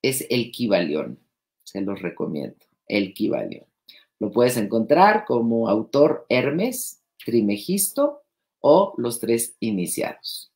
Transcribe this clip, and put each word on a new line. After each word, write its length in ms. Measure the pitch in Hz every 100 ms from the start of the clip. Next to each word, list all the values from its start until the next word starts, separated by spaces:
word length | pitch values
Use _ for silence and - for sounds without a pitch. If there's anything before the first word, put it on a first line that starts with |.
es 240 | 131 131 -
el 200 | 123 110
Kybalión. 680 | - 120 95 82 76 69 60 _ _ _ _
Se 180 | - 101
los 200 | 98 98
recomiendo, 580 | 90 - 85 76 65 - _ _ _
el 260 | 107 98
Kybalión. 540 | - 104 - 113 - _ _ _ - _ _
Lo 120 | 104
puedes 260 | 113 123 120
encontrar 680 | 101 113 110 147 202 220 220
como 420 | 120 117 117 113
autor 580 | 107 113 139 156 156 -
Hermes, 760 | 127 131 156 233 247 - - _ _
Trimegisto 960 | - 117 104 101 - 196 - - 294 294 _ _ _ _
o 340 | - 165 196 -
Los 240 | 120 117
Tres 360 | 110 117 - _
Iniciados. 920 | 113 101 87 - - - - - -